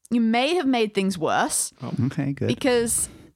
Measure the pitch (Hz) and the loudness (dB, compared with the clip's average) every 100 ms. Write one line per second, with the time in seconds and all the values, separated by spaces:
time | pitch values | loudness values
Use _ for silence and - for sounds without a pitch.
0 | - 240 226 233 269 349 269 247 214 202 | -4 0 2 2 2 2 2 2 2 0
1 | 190 185 147 107 262 - - - 120 - | 0 0 0 0 0 -2 -4 -8 -6 -2
2 | 127 151 139 139 107 123 269 240 233 - | -2 -2 -4 -2 -2 0 2 2 2 -2
3 | - - - | -4 -10 -20